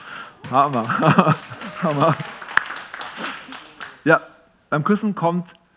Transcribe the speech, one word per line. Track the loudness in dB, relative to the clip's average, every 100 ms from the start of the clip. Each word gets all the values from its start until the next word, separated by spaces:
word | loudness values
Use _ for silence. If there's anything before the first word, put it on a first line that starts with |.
| -10 -14 -16 -16 -2
Hammer. | 2 4 2
<laughs> | -2 2 4 6 4 2 -2 -14 -14 -4
Hammer. | -2 2 2 2 -4 -12 -4 -4 -4 -12 -14 -14 -12 -6 -6 -6 -14 -16 -16 -18 -18 -4
Ja, | 4 4 2 -20 _ _ -4
beim | 0
Küssen | 2 2 0
kommt, | 0 0 0 -4 -14 _